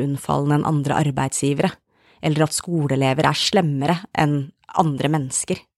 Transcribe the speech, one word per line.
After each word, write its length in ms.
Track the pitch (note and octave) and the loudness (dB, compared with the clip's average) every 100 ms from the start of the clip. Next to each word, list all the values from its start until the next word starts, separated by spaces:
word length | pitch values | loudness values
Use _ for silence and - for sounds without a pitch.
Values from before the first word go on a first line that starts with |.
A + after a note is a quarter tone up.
unnfallende 560 | C#3 C#3 - C#3+ C#3+ D3 | 0 -4 -2 -2 2 2
enn 80 | - | 2
andre 320 | D3+ C#3 C#3 | 0 0 0
arbeidsgivere. 720 | D3 C3+ C3+ - C#3 C#3 F#3 - _ _ _ - | 0 0 -2 -2 -2 0 -2 -4 _ _ _ -6
Eller 220 | D#3+ D3+ | -2 2
at 120 | D#3 - | 0 0
skoleelever 640 | - E3+ C#3+ C3+ C3+ C3+ | -4 -2 0 2 2 2
er 140 | - - | 2 2
slemmere 600 | - G3+ D#3+ C3+ D3 F3 - - | 0 2 2 0 0 -2 -2 0
enn 320 | D3+ C#3+ C#3 - - - | 2 0 -2 -10 -8 0
andre 320 | D#3+ C3 C3+ | 0 2 0
mennesker. 500 | D#3 C3 - - F#3 - | 0 -2 -6 -6 -8 -10